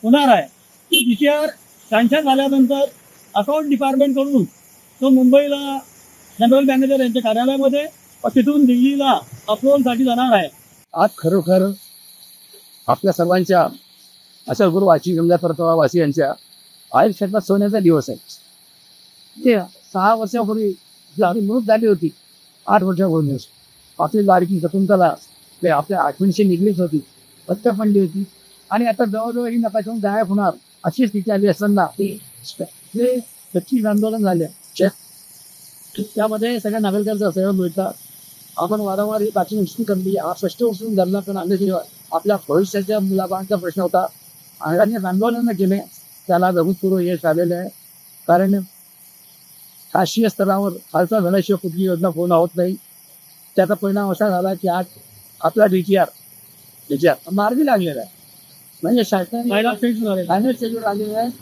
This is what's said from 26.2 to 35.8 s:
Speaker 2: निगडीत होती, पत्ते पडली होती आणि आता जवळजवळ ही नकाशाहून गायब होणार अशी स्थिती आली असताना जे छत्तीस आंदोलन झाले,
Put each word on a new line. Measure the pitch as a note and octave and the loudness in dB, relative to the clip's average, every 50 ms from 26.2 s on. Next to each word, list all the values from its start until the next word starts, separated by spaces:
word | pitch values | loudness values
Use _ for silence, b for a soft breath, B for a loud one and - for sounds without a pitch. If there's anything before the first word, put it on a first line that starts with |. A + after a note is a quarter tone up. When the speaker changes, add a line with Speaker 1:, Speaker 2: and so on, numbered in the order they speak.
| F#3 G3 F3+ - G#3 | 0 0 2 2 2
Speaker 2:
निगडीत | G3 F3+ E3+ G3 G#3+ G3+ E3+ | 2 2 2 0 0 0 0
होती, | F3+ E3+ D3+ D3+ - _ _ _ _ _ _ _ _ - | -2 -2 -2 -4 -6 _ _ _ _ _ _ _ _ -8
पत्ते | F3+ G3 - A#3+ G#3+ G3 | -8 -2 0 -2 0 0
पडली | A3 G#3+ G3+ G3 | 0 2 2 2
होती | F#3+ E3+ D#3 F#3+ G3 - _ _ _ _ _ _ _ _ | 2 0 -2 -6 -8 -8 _ _ _ _ _ _ _ _
आणि | - A3 A#3+ | -2 -2 0
आता | A#3 A3 F#3+ B3 | -2 0 0 -2
जवळजवळ | G#3+ G3 A3 A3+ A#3 A#3+ A#3+ A#3+ A#3 | -2 -2 -4 -4 -4 -4 -4 -4 -2
ही | A#3 A#3+ | -2 -2
नकाशाहून | A#3 A3 F#3+ A3+ G3+ G#3+ A#3 A3+ | -2 -2 -2 -4 -6 -4 -8 -4
गायब | G3+ G3+ G3+ G#3+ A3+ F3+ | -4 -2 0 0 -2 0
होणार | G3 G#3 G3+ F3+ - - _ _ _ _ - | 0 0 0 0 -2 -4 _ _ _ _ -6
अशी | E3+ E3 - B3+ G#3+ | -6 -2 0 -2 0
स्थिती | G#3 G#3 F3+ G#3+ | 0 -4 -2 -2
आली | G#3 G3 G3+ G3+ | 0 2 2 2
असताना | F3+ - G#3 G#3 G3+ G3 F3+ D3+ - - G3+ G3+ G#3 - - - - - - - - - F#3+ - - - - _ - | 2 2 0 0 2 2 2 0 -2 -4 -4 -4 -4 -10 -16 -20 -20 -20 -20 -20 -12 -12 -12 -12 -12 -20 -20 _ -4
जे | A3 A#3+ B3 B3+ B3+ A#3 - - - - - - | -2 -2 0 0 -2 -6 -10 -20 -20 -20 -6 -6
छत्तीस | F3+ F3 - C4 B3 G#3+ | -6 -4 -2 -2 0 0
आंदोलन | G#3+ G#3 G#3 G#3 A3 G#3+ A3+ | 0 0 0 0 -2 -2 0
झाले, | G#3 G3 F3+ E3+ D#3+ D3+ - - - - - - F#3+ G3 - - - - - - - - - - - - - - - - - - | 0 0 0 0 -2 -4 -8 -18 -20 -20 -2 0 0 0 0 -4 -20 -20 -20 -20 -20 -20 -20 -20 -20 -20 -20 -20 -20 -20 -20 -20